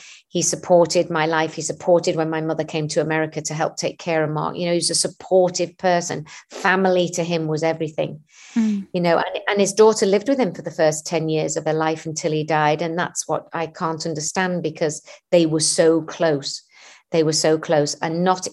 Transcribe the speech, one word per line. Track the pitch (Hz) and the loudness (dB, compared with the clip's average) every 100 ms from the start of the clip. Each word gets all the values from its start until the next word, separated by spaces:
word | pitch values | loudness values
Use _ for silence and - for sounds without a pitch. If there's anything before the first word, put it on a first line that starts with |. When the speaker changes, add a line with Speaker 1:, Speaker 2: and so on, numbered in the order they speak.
| - - _ | -20 -20 _
Speaker 1:
He | 175 | -4
supported | 160 160 - 175 165 175 165 | -2 0 6 6 6 4 2
my | 165 156 | 0 2
life. | 160 160 | 2 0
He | 160 | -2
supported | 156 151 - 170 170 | -8 -2 4 4 4
when | 160 160 | 0 0
my | 160 | 0
mother | 160 156 | -2 -2
came | 156 165 151 | -4 -4 -2
to | 170 | -2
America | 156 160 156 156 | 0 0 -2 -4
to | 147 | -6
help | 156 160 - | -4 -4 -4
take | - - | -6 -6
care | - 160 | -2 0
of | 151 | 0
Mark. | 151 160 - | -2 -4 -4
You | 175 | -2
know, | |
he | 170 | -2
was | 160 | -2
a | |
supportive | 165 175 - - 185 180 180 175 - | -2 -4 -8 0 2 4 0 -6 -2
person. | 185 175 170 151 151 - - | 0 0 -2 -8 -10 -18 -18
Family | - 180 185 190 180 175 | -4 0 2 4 2 0
to | 180 | -2
him | 170 170 156 | -2 -2 -2
was | 156 | -2
everything. | 160 160 156 156 151 156 _ - - | -2 -2 -4 -6 -6 -8 _ -20 -6
Speaker 2:
Mm. | 240 220 202 190 | -2 0 -2 -4
Speaker 1:
You | 185 | 0
know, | 175 170 | 2 2
and, | 175 185 - | 0 -4 -2
and | 202 | 0
his | 202 | 2
daughter | 202 220 220 196 | 6 6 6 2
lived | 202 202 | 2 2
with | 277 | 0
him | 202 | 0
for | 156 | -4
the | 160 | -8
first | 160 156 156 - | 0 0 0 -4
ten | 165 156 | -4 0
years | 156 156 160 | -2 -2 -4
of | |
her | 156 | -2
life | 156 160 160 160 | 0 0 -2 -6
until | 156 170 | -6 -2
he | 156 | -2
died. | 156 156 151 156 | 0 2 2 0
And | 170 165 | -2 -4
that's | 170 - - | -4 -6 -4
what | 151 - | -6 -6
I | 170 160 | -8 -8
can't | - 170 160 165 | -6 -6 -4 -6
understand, | 151 156 190 185 180 | -6 -4 -2 -2 -2
because | 160 156 156 151 - - _ | -4 -2 -4 -4 -12 -20 _
they | 175 160 | 2 4
were | 156 | 2
so | - - 160 165 | 0 2 4 4
close. | 160 - 165 143 143 - - _ - - _ | 0 -2 0 0 -4 -12 -16 _ -20 -20 _
They | 170 | 0
were | 156 | 2
so | 156 160 156 | 2 2 2
close. | 156 156 147 | 2 2 2
And | - 160 165 | -2 -4 0
not | 180 180 - | 0 0 -4